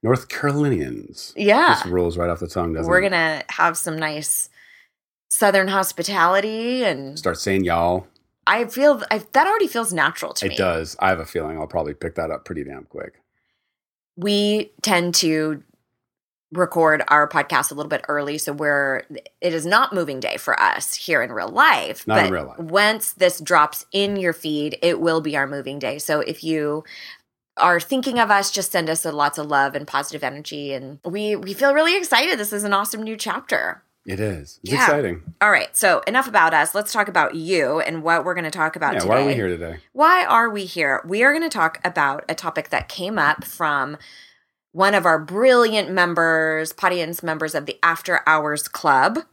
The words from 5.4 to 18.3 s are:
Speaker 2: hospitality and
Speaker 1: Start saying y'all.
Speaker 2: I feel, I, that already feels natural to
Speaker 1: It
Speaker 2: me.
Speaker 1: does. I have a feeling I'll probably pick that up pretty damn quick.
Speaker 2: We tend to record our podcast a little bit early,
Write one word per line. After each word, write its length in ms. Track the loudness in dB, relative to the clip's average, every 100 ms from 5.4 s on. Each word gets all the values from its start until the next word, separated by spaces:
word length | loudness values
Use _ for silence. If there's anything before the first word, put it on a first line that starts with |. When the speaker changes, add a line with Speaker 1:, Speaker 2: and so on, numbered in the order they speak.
| 4 4 2
Speaker 2:
hospitality 1200 | 0 -2 -4 -4 2 4 4 0 -4 -4 -2
and 340 | 0 -2 -6 -6
Speaker 1:
Start 200 | -4 -4
saying 260 | -2 0
y'all. 420 | 2 2 2 0 -4 _ _ _ 0
Speaker 2:
I 200 | 0 0
feel, 360 | 2 4 4 0
I, 80 | -4 0
that 140 | 2 2
already 180 | 2 0
feels 260 | -2 -4
natural 420 | 0 0 0 -8
to 120 | -6 -6
Speaker 1:
It 40 |
Speaker 2:
me. 60 | 0
Speaker 1:
does. 380 | 0 0 -4 -2
I 80 | 0
have 100 | 0
a 60 |
feeling 340 | -2 -6 -6 -8
I'll 80 | -6
probably 280 | -4 -4
pick 200 | -6 -8 -6
that 140 | -6
up 140 | -6
pretty 180 | -8 -10
damn 220 | -10 -12
quick. 300 | -16 -14 -14 _ _ _ _ _ _ _ _ _ _ -8
Speaker 2:
We 540 | -2 0 2 0 -4 _
tend 320 | 0 0 2 0
to 460 | 2 0 -2 -6 _ _ _ _ _ _ _ _ _
record 500 | -2 0 4 4 4 4
our 180 | 4 4
podcast 440 | 0 0 0 -2
a 20 |
little 140 | -6 -6
bit 160 | -6 -4
early, 320 | -4 -4